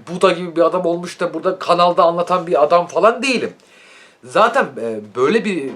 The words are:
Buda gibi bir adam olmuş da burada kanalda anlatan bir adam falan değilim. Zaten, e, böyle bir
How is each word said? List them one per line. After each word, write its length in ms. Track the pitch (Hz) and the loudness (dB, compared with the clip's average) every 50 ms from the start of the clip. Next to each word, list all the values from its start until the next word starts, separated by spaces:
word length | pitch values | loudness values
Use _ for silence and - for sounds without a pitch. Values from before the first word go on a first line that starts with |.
| - 156 175 | -12 -12 -2
Buda 200 | 180 196 185 175 | 2 2 2 2
gibi 240 | 170 180 170 156 | 0 -4 -6 0
bir 60 | 165 165 | 2 2
adam 240 | 170 175 180 175 | 2 2 0 -2
olmuş 340 | 170 170 175 175 170 - - | -2 -4 -4 -6 -10 -8 -6
da 140 | 180 156 160 | -6 -6 -6
burada 240 | 160 160 185 - - | -4 -4 -4 -4 -4
kanalda 460 | - - 175 175 175 180 170 185 175 | -2 0 2 2 2 2 4 4 4
anlatan 420 | 165 170 175 175 - 180 175 170 | 4 2 0 -2 0 -2 -2 0
bir 160 | 175 175 139 151 | 0 2 2 2
adam 240 | 151 170 175 170 | 4 4 2 0
falan 360 | - - 165 185 226 240 247 240 | 0 0 2 2 2 2 0 -2
değilim. 300 | 269 247 185 120 - - _ _ _ _ _ - - - - - - _ _ - | -2 -2 -2 -4 -6 -10 _ _ _ _ _ -20 -20 -20 -20 -20 -20 _ _ -20
Zaten, 400 | 127 - 185 214 233 226 262 208 143 127 110 | -4 0 2 2 2 2 0 -2 -2 -6 -8
e, 200 | 117 117 110 107 104 - - | -6 -6 -6 -8 -10 -10 -2
böyle 280 | - 131 147 208 226 180 | 0 0 2 2 0 0
bir 260 | 214 185 156 139 131 107 | -2 -4 -4 -6 -8 -10